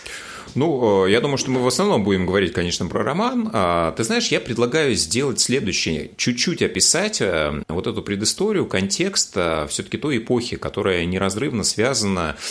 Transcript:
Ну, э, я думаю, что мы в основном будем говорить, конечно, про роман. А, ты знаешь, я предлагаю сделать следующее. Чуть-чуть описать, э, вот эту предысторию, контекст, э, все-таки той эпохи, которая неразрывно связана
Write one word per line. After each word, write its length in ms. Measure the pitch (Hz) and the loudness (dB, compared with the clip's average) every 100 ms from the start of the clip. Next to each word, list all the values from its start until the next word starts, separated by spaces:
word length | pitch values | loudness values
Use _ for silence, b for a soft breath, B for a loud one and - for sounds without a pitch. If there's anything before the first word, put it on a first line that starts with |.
| B B B B B - | B B B B B 0
Ну, 500 | 160 135 117 98 95 | 0 4 4 6 6
э, 60 | |
я 80 | 113 | 4
думаю, 180 | 143 135 | 2 0
что 140 | - | 0
мы 100 | 127 | 0
в 60 | 123 | 2
основном 380 | 123 202 147 98 | 2 2 2 4
будем 200 | 95 90 | 2 2
говорить, 280 | 95 92 | 2 2
конечно, 340 | - 87 - 87 | 0 -2 -2 -2
про 160 | 104 | -2
роман. 460 | 107 160 240 254 220 | 0 0 0 -2 -2
А, 400 | 110 90 85 82 | 0 2 2 0
ты 120 | 80 117 | 0 -2
знаешь, 240 | 233 - | 0 0
я 100 | 151 | -2
предлагаю 560 | - 113 120 156 147 98 | -2 0 0 2 2 0
сделать 460 | 80 113 139 113 | 0 0 0 0
следующее. 720 | - 131 101 85 - 78 73 - | 0 0 0 -2 -2 -2 -4 -4
Чуть-чуть 460 | - 123 - 151 | -2 0 0 0
описать, 600 | 95 95 - 156 214 214 | 0 2 2 2 0 0
э, 420 | 104 82 76 73 - | 0 0 0 -2 -4
вот 180 | 82 120 | -4 -4
эту 160 | 101 | -4
предысторию, 640 | 85 101 107 - 196 196 123 | -4 -2 -2 0 0 0 0
контекст, 680 | 95 98 - 185 190 - 101 | 0 0 0 0 0 -2 0
э, 320 | 85 80 73 | 0 0 -2
все-таки 300 | - - 101 | -6 -6 -4
той 220 | 151 123 | -2 -2
эпохи, 360 | - 123 117 110 | 0 0 -2 -6
которая 480 | - - 104 90 85 | -6 -2 0 2 0
неразрывно 580 | 92 95 101 143 117 | 0 0 -2 -2 0
связана 760 | 85 - 117 123 101 92 80 B B | 0 0 0 0 0 0 -2 B B